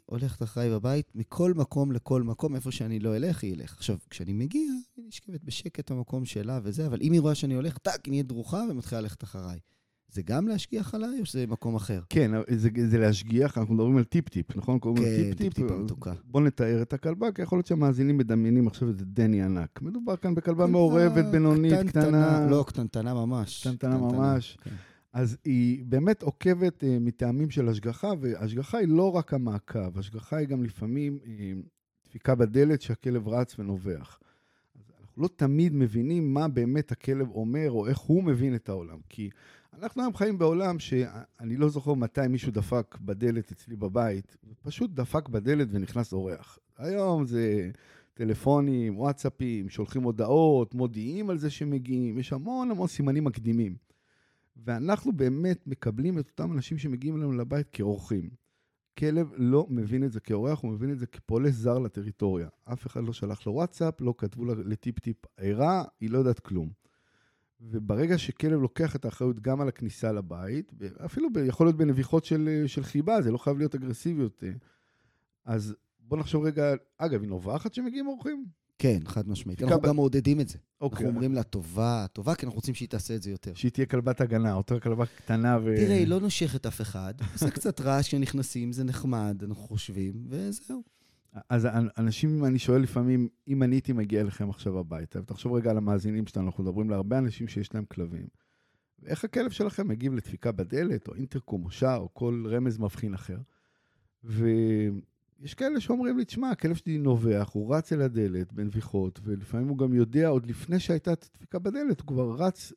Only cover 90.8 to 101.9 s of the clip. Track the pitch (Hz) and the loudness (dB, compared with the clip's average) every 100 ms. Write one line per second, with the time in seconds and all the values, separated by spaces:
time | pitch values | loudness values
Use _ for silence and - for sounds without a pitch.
90.8 | - _ _ _ _ 104 - 120 117 113 | -12 _ _ _ _ -14 -2 2 2 2
91.8 | 113 - 113 110 156 151 135 127 - 127 | 0 0 0 2 0 2 2 2 4 4
92.8 | 131 123 123 127 120 _ - 135 127 131 | 4 0 2 2 0 _ -4 2 4 2
93.8 | 135 120 104 107 104 - 101 101 101 92 | 2 -2 0 0 0 -2 -6 -4 -4 -4
94.8 | 82 80 80 90 95 92 123 120 113 107 | -6 -8 -8 -10 -10 -6 -2 0 2 2
95.8 | 104 101 107 107 107 98 92 - 92 95 | 2 2 0 -2 -2 -2 -2 -2 -2 -2
96.8 | 107 98 101 131 123 107 117 104 98 110 | 0 0 0 0 0 -2 -6 -6 -6 -6
97.8 | 101 - 85 85 - _ _ _ _ _ | -8 -8 -8 -8 -12 _ _ _ _ _
98.8 | _ _ 143 156 220 240 240 190 208 - | _ _ -10 -8 -4 -2 -2 -2 -4 -2
99.8 | 202 110 135 123 - - 120 95 87 135 | -4 -2 -2 -4 -6 -6 -4 -4 -4 -2
100.8 | 170 110 - 101 131 135 - 98 87 - | -2 -2 -6 -10 -8 -8 -6 -6 -6 -2
101.8 | 131 | 0